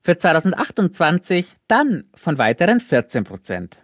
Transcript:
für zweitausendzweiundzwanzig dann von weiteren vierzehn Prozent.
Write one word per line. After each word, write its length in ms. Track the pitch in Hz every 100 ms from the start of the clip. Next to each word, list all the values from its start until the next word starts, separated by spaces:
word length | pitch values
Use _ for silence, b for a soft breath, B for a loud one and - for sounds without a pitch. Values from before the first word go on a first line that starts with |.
für 160 | - 170
zweitausendzweiundzwanzig 1400 | 180 160 180 - 302 - 185 - 160 175 - 180 180 _ _
dann 360 | 220 294 180 -
von 240 | _ - 143
weiteren 420 | 110 120 175 233
vierzehn 440 | - 127 - 127
Prozent. 540 | 101 95 - 90 90 -